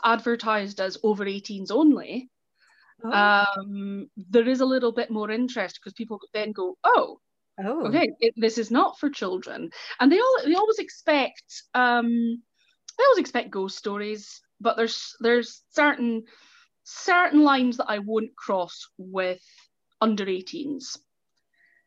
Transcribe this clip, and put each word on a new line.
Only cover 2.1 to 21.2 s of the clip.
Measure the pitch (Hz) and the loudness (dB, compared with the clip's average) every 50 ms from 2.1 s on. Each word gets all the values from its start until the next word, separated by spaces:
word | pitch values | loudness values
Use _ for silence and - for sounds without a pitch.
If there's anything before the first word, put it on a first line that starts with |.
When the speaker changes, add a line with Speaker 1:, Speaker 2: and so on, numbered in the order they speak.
| 165 247 254 254 _ _ _ _ _ _ _ _ _ _ _ _ _ _ - | -10 -10 -10 -12 _ _ _ _ _ _ _ _ _ _ _ _ _ _ -6
Speaker 2:
Oh. | 226 233 | -2 2
Speaker 1:
um, | 208 208 208 208 202 202 202 196 196 196 202 202 202 196 202 196 196 - - _ | 2 4 4 4 4 2 2 -2 -4 -8 -10 -10 -8 -8 -8 -8 -10 -12 -14 _
there | 220 185 180 190 240 226 247 | -18 -8 2 4 4 4 4
is | 262 247 269 | 2 0 0
a | |
little | 262 262 262 247 233 | 0 2 0 0 0
bit | 226 247 233 - | -2 -2 -4 -4
more | 226 214 208 208 | -4 -6 -4 -4
interest | 214 226 254 254 254 233 190 175 - - - | -2 -2 -4 -2 -2 -4 -6 -6 -8 -12 -18
'cause | 196 196 | -18 -14
people | - 226 233 220 202 - - - | -12 -12 -10 -12 -14 -14 -10 -6
then | 214 214 220 208 | -6 -6 -6 -6
go, | - 185 185 370 - - | -6 -6 -6 -6 -2 2
"Oh, | - 480 - - - - - _ _ _ _ _ _ _ - 190 | 4 4 4 2 0 -6 -12 _ _ _ _ _ _ _ -8 -6
Speaker 2:
Oh. | 202 254 330 - 220 | -6 -4 -4 -2 0
Speaker 1:
okay, | 226 320 269 233 - - | 2 2 2 0 0 0
it, | 233 233 - 226 | 0 -2 0 0
this | 220 220 226 | 0 0 0
is | 240 226 - | -2 -4 0
not | 233 269 381 359 - - | 2 2 2 2 0 -2
for | - 285 | -4 -4
children." | 285 - 214 185 185 185 185 - - - - - - - - - - - | -4 -4 -6 -6 -6 -6 -8 -10 -12 -12 -12 -12 -12 -14 -16 -14 -4 2
And | 247 277 | 4 6
they | 320 392 | 6 6
all, | 480 523 523 - - | 6 4 2 2 2
they | 294 339 | 2 2
always | 370 427 427 440 440 | 2 2 2 0 0
expect, | - - - - - 330 302 285 254 - - - - _ - - - _ - | -4 -8 -14 -6 -2 0 2 2 0 -2 -4 -10 -20 _ -20 -20 -14 _ 0
um, | 247 247 247 240 240 233 233 233 233 233 233 233 240 - _ _ _ _ _ _ _ _ - - | 0 2 2 2 2 2 0 0 0 0 -2 -4 -6 -10 _ _ _ _ _ _ _ _ -14 -2
they | - 494 | 2 4
always | 554 508 381 | 6 6 4
expect | 285 - - 247 240 196 | 2 0 -2 -4 -4 -4
ghost | - 196 190 196 - | -6 -6 -6 -6 -8
stories, | - - 214 202 208 208 214 214 208 208 - - - _ _ _ _ 202 | -8 -8 -8 -8 -6 -6 -8 -8 -10 -12 -16 -20 -20 _ _ _ _ -2
but | 233 - - | 0 0 2
there's, | 226 226 - - - - - - | 0 -2 -2 -6 -10 -12 -10 -2
there's | 233 233 240 240 233 - - - _ _ - | 0 2 2 2 2 -2 -8 -18 _ _ 0
certain, | 311 294 294 277 - 240 233 226 226 226 - _ _ _ _ _ _ _ _ _ _ _ | 2 2 4 2 2 0 -2 -2 -4 -6 -10 _ _ _ _ _ _ _ _ _ _ _
certain | - - - - - 349 359 359 339 - 294 302 | -20 -18 -6 0 2 4 4 4 6 6 6 6
lines | 285 277 262 254 247 233 | 6 6 4 2 0 0
that | 247 254 - | -2 -4 -4
I | 214 208 | -4 -4
won't | 202 208 220 220 226 262 - | -4 -2 -2 -2 -2 -4 -8
cross | - - - 202 185 175 175 - - - - _ | -10 -6 -2 -2 -2 -2 -4 -8 -14 -20 -20 _
with | - 185 185 190 190 185 185 180 180 _ _ _ _ _ _ _ _ _ _ _ _ | -18 -16 -8 -4 -4 -2 -2 -4 -6 _ _ _ _ _ _ _ _ _ _ _ _
under | 220 226 214 202 196 | 0 0 0 0 -2
eighteens. | 196 185 185 190 - - - - - - - - - - - _ _ _ _ | -2 -4 -4 -6 -8 -10 -10 -8 -8 -8 -8 -10 -12 -16 -16 _ _ _ _